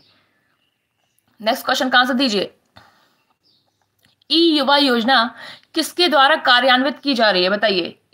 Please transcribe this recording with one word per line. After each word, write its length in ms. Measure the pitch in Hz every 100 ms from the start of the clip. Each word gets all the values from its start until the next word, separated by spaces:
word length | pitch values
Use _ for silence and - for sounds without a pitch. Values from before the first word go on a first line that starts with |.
| _ _ _ _ _ _ _ _ _ _ _ _ _ _
Next 240 | 208 -
question 240 | - 254 262
का 100 | 247
answer 160 | 254
दीजिए। 400 | 247 269 208 - _ _ - _ _ _ _ _ _ _ _ _ _ _ _ _ _ _
ई 100 | 302 339
युवा 280 | 302 262 285
योजना 580 | 285 240 226 262 240 - - - _
किसके 340 | - 311 - 349
द्वारा 280 | 285 269 311
कार्यान्वित 600 | - 247 262 254 269 -
की 160 | 277
जा 160 | 247 220
रही 120 | 185
है? 80 | 180
बताइए, 480 | 202 220 190 170 - _